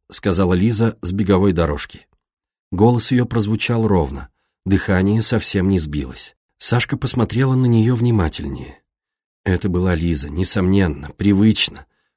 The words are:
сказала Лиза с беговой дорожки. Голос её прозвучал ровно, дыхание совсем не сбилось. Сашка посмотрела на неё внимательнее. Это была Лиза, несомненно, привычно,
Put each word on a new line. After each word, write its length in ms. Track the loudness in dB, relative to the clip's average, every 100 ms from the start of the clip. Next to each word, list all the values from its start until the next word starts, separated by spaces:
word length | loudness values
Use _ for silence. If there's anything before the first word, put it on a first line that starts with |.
| _
сказала 420 | -6 -2 2 2
Лиза 460 | 2 2 2 0 -2
с 120 | -6
беговой 400 | -2 2 4 4
дорожки. 560 | 2 0 -2 -8 -16 _ _ _ _ _ _ _
Голос 400 | 2 2 4 2
её 120 | 0
прозвучал 640 | 0 -2 -2 -2 -2 0 2
ровно, 440 | 2 0 -4 -14 _ _ _
дыхание 580 | 0 0 2 0 2 0
совсем 460 | 0 -2 -2 0 0
не 100 | 0
сбилось. 580 | -2 -6 -8 -10 -14 -16 _ _
Сашка 380 | -4 -2 -2 -4
посмотрела 580 | -4 -2 -2 0 0
на 120 | 2 2
неё 280 | 4 2
внимательнее. 880 | 2 0 2 0 -4 -10 -10 -14 -20 _ _ _ _ _ _
Это 240 | -4 -2 -2
была 260 | -2 0
Лиза, 360 | 0 0 -2 -4
несомненно, 800 | -4 -2 0 0 2 0 -2 -10
привычно, 760 | -2 2 4 4 2 -2 -8 -20 _ _